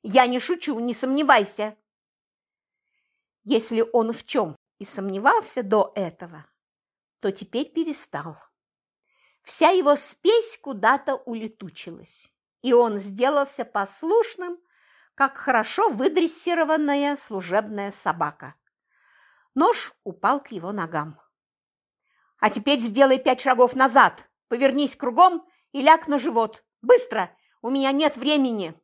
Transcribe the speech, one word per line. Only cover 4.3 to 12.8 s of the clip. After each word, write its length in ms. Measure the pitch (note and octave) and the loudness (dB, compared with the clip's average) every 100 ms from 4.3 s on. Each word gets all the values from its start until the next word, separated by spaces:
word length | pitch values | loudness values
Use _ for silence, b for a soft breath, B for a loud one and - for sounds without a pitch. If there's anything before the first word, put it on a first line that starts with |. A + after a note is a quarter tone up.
| C#4 F3 - _ _ | -4 -4 -8 _ _
и 80 | |
сомневался 800 | G3 - G3 F#3+ B3 A4+ - - | -14 -10 -8 -2 0 0 -2 -10
до 280 | G3 G#3+ F#3 | -2 0 0
этого, 500 | - F3 _ E3+ D#3 _ _ _ _ _ _ _ _ | -4 -8 _ -20 -20 _ _ _ _ _ _ _ _
то 100 | G3+ | -8
теперь 400 | G3 - A#3 D#4+ | -8 -8 -8 -6
перестал. 640 | D#4+ E4 C#4 - D3 D#3+ D3 _ _ _ _ _ _ _ _ _ _ | -6 -6 -8 -10 -12 -12 -18 _ _ _ _ _ _ _ _ _ _
Вся 280 | - - D#4+ | -18 2 2
его 260 | F#4+ C#4+ | 4 2
спесь 640 | C#4+ - - F4 A#4 A4 - | 0 -2 -2 2 2 0 -12
куда-то 540 | C#4 G#3+ A3 C4+ C#4+ | -12 0 2 2 -2
улетучилась, 1160 | C4 - A3+ A3 A3 F#3 D#3 - E3 E3+ - _ _ _ _ | -8 -8 -10 -12 _ -18 -16 -18 -18 -20 -20 _ _ _ _
и 120 | B3 | 2
он 260 | A#3+ | 4